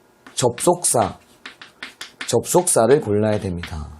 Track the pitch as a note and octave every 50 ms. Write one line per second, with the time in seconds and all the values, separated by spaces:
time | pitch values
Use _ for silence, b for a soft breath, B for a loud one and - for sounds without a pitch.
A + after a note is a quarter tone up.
0 | _ _ _ _ _ - - - - A#2+ - - - F3+ F3+ F3+ - - - B2
1 | G2+ F#2 - - _ _ _ _ _ - - _ - - _ _ - - - _
2 | - - - _ - - - A#2 A2+ - - F3 F3 - - C3 A2+ A2+ A#2+ A#2
3 | - G#2+ G2+ G#2 G#2+ A2 G#2+ G#2 G2+ F#2+ F2+ F2 E2+ - E2 D#2 D2+ D2 - -